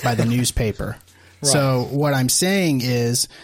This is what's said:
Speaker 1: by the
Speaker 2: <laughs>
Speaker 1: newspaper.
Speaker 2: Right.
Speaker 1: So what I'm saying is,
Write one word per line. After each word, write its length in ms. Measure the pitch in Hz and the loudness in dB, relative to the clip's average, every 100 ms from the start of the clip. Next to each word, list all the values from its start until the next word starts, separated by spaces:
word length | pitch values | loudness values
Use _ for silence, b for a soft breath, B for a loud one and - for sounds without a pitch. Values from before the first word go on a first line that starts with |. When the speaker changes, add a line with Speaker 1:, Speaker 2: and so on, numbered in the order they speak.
Speaker 1:
by 120 | 123 | -2
the 100 | 113 | 0
Speaker 2:
<laughs> 20 | 117 | 2
Speaker 1:
newspaper. 680 | 120 120 - 113 - 98 - - B B B | 2 0 0 -2 -2 -6 -8 -16 B B B
Speaker 2:
Right. 100 | 143 | 0
Speaker 1:
So 360 | 139 135 127 127 | 2 2 0 0
what 240 | 139 147 | -2 0
I'm 140 | 135 127 | 0 0
saying 520 | - 180 196 175 135 | 0 2 2 2 0
is, 460 | 123 120 117 120 - B | 0 0 0 -2 -4 B